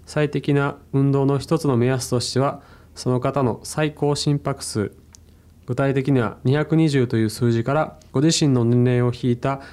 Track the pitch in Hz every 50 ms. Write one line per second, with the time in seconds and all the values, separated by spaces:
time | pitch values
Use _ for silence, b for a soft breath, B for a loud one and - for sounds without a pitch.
0 | b - - 151 151 147 - 147 139 - 143 143 139 143 - - - - - 135
1 | 139 139 135 139 139 135 139 135 123 - 165 160 - 147 131 117 120 127 131 127
2 | 123 - - 123 120 - - 127 135 143 165 B B B B B B B B -
3 | - 127 127 123 123 135 135 147 135 120 107 - - - - - 156 151 151 -
4 | - 147 147 143 - 151 147 143 - 139 139 - - - - 113 101 - - -
5 | - - - - - b b b b b b - - - 123 123 139 139 135 139
6 | 131 139 139 131 113 104 98 - - 127 135 151 156 151 165 160 160 160 139 139
7 | 123 120 - 113 113 107 - - 123 120 117 113 110 123 139 151 156 - - -
8 | - - - 131 143 160 165 - 160 147 131 123 117 113 123 123 123 127 123 123
9 | 123 123 120 - - 127 120 120 - 135 135 135 B B